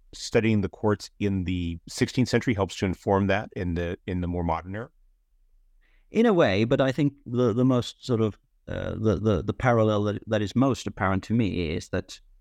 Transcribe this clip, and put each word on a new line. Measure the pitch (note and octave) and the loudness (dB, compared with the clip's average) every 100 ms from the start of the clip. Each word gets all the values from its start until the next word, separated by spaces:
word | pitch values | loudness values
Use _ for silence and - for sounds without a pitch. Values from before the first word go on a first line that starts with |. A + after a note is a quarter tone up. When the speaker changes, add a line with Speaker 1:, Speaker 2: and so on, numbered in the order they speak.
| _ | _
Speaker 1:
studying | - - A#2+ A2 G#2+ | -16 -2 0 2 2
the | F#2 | 0
courts | - G#2+ G#2 - - | -2 -2 -2 -4 -4
in | G2+ G2 | -2 -2
the | F2+ F2+ E2+ E2+ - | -2 -2 -4 -6 -10
sixteenth | - B2 - A#2+ | -4 -2 0 0
century | A#2+ C3 | 2 0
helps | G#2 F#2+ - | 0 -2 -2
to | G2 | -4
inform | E2+ - G2 G2 | -2 0 2 2
that | G2 A2+ G#2 | 0 -2 -6
in | F2+ | -4
the, | E2+ E2+ F#2+ - | -2 -4 -6 -6
in | F2+ | -4
the | F2 | -4
more | F2 | -4
modern | E2+ E2 F2 | -2 -4 -6
era? | G#2 B2+ _ _ _ _ _ _ _ _ _ _ _ _ | -12 -12 _ _ _ _ _ _ _ _ _ _ _ _
Speaker 2:
In | G#3 A#3+ | 2 4
a | |
way, | F3 C3 G2 | 6 4 4
but | A2+ C#3 | 2 2
I | C3+ | 2
think | B2+ C#3+ - - | 2 0 -2 -6
the, | A#2+ B2 | 2 2
the | A2+ | 4
most | B2+ B2 - - | 2 2 -2 -10
sort | - A2+ | -4 0
of, | A2 - _ _ - | 0 -2 _ _ -10
uh, | F#2 F#2 F2+ | -8 -6 -2
the, | A2 F#2 | 0 2
the, | G#2+ F#2 | 2 0
the | G#2 | 0
parallel | - B2+ A#2 A2 G#2+ | -2 2 4 4 2
that, | G#2 G#2 - | 0 -4 -4
that | G#2+ | -2
is | G#2 A#2+ | 0 2
most | C3+ A2+ - | 2 0 -6
apparent | - F#2+ F#2+ | -4 0 0
to | - | 0
me | A2+ G#2 F#2 E2 | 0 0 -2 -4
is | F#2 - | -6 -4
that, | F#2 - - _ _ | -6 -6 -16 _ _